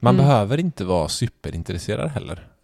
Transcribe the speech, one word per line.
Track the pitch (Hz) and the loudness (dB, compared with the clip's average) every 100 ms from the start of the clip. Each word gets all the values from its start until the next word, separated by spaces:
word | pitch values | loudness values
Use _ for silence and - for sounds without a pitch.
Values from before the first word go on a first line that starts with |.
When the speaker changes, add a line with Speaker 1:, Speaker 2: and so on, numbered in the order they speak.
Speaker 1:
Man | 117 127 | 2 6
Speaker 2:
Mm. | 139 | 6
Speaker 1:
behöver | 123 101 147 | 4 2 0
inte | 180 - 92 | -2 -4 -2
vara | 90 - | 0 -2
superintresserad | - 120 - - 85 82 87 - - 156 | -2 -6 -6 -10 -8 -8 -8 -6 -6 -4
heller, | 135 - 85 - _ | -6 -8 -12 -14 _